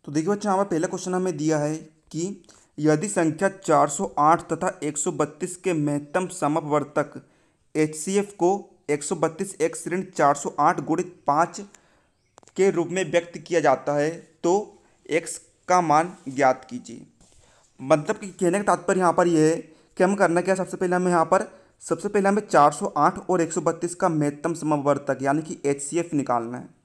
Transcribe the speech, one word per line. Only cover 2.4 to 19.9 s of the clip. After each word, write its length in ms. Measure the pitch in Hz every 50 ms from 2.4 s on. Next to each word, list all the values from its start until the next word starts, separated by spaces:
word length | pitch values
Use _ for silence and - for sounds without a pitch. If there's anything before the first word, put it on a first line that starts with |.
| _ _ _ _ _ _ _
यदि 300 | - 151 156 151 151 180 202
संख्या 400 | - 190 165 160 151 156 196 196
चार 400 | 190 - - - 156 143 143 147
सौ 240 | - - 196 - - -
आठ 220 | 147 151 170 170 -
तथा 340 | - 165 156 185 143 - - 139
एक 140 | 147 147
सौ 140 | - - 185 160
बत्तीस 420 | 139 156 147 - - 180 175 -
के 160 | - - 185 175
महत्तम 520 | 156 147 147 147 147 147 - - 185 185 180
समवर्तक 920 | - - - 143 151 165 156 147 147 151 147 143 - 156 143 - - 127 _ _ _ _ _ _ _ _ _ _ _
एचसीएफ़ 600 | 151 156 156 156 - - 190 190 202 196 202 -
को 180 | - 170 175 196 196 - - _ _ _ -
एक 140 | 147 147 -
सौ 120 | - 196
बत्तीस 380 | 160 165 160 160 - 196 196 - _
एक्स 260 | 156 165 - - -
ऋण 160 | 175 165 190 190 190
चार 240 | - - 156 139 147
सौ 200 | 147 - 190 - -
आठ 180 | 147 160 180 156 143
गुणित 380 | 127 160 165 180 - - _ _
पाँच 320 | - 143 151 170 180 - - 202 - - _ _ _ _ _ _ _ _ _ _ _ _ - _ _ _
के 120 | - 185 196
रूप 160 | 165 165 165 -
में 140 | 175 190 185
व्यक्त 320 | 151 156 175 170 - - 160
किया 200 | - - 170 165
जाता 320 | 147 147 131 127 - 143 143
है, 140 | 147 147 151
तो 760 | 165 165 - _ _ _ - 170 180 208 214 - - _ _ _ _ _ _
एक्स 360 | - 143 170 165 - - - _ _ _ _ _ -
का 100 | 180 180
मान 320 | 170 156 147 151 165 180 185 - - -
ज्ञात 360 | 131 127 139 127 127 - -
कीजिए। 400 | - 120 123 - - 113 - - _ _ _ _ _ _ _ _ _ _ _ _ _ _ _
मतलब 380 | 131 135 156 151 147 151 220
कि 100 | 208 214 190
कहने 300 | 175 - 190 175 175 208
का 40 | 208
तात्पर्य 340 | 202 180 151 - - 196 185
यहाँ 140 | 185 170 165
पर 140 | 175 175
यह 180 | 175 170 156 156
है 100 | 156 165 170 - - - _ _ _